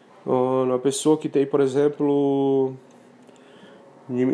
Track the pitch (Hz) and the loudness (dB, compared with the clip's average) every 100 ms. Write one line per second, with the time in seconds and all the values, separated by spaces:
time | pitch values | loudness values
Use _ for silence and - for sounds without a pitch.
0 | - - - 127 127 131 127 127 135 135 | -20 -12 -4 -2 0 0 0 -2 -2 -2
1 | 151 156 151 139 139 147 135 131 147 143 | 0 0 0 -2 0 0 0 2 0 0
2 | 147 143 139 139 139 135 131 131 - - | 0 2 2 0 2 2 0 -4 -18 -20
3 | - - - - - - - - - - | -20 -20 -20 -20 -20 -20 -20 -20 -20 -20
4 | - 123 127 | -8 -2 0